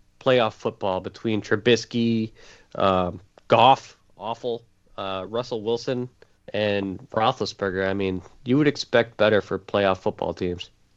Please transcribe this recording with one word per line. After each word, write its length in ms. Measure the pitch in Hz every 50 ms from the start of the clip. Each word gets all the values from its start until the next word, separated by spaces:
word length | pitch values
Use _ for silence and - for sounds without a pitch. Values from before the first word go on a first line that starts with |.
| _ _ _ _
playoff 340 | - 135 127 127 113 110 -
football 460 | - - 117 110 - 110 98 92 92
between 420 | 92 101 - - - 117 110 104
Trubisky, 880 | 98 - 113 101 - 123 120 113 - - - 120 117 117 113 113 110 110 - - - - - - _ _ _
um, 440 | - 101 98 95 92 90 87 90 - - _ _ - _ _
Goff, 500 | 120 113 113 131 139 - - - - _ _ _ _ -
awful, 460 | 95 107 117 - - 123 117 117 117 _ _ _ _ _ - -
uh, 280 | 98 95 95 95 95 95
Russell 340 | 107 117 123 127 127 110
Wilson, 480 | 101 110 117 117 - - 131 127 123 123 - _ - _ _ _ _ - -
and 460 | 104 107 104 101 101 98 98 92 - - -
Roethlisberger. 760 | - 110 110 123 127 - 107 95 - - 101 98 90 95 98 95
I 60 | 98
mean, 280 | 101 98 95 95 92 - - - - -
you 120 | 120 123 147
would 100 | 151 147
expect 500 | 143 - - - - 117 117 120 - -
better 240 | 104 107 107 101
for 180 | - - 98 92
playoff 380 | - - - 101 101 95 95 92
football 340 | - 107 95 - 87 87 85
teams. 380 | - 92 90 87 90 - - _ _ _ _ _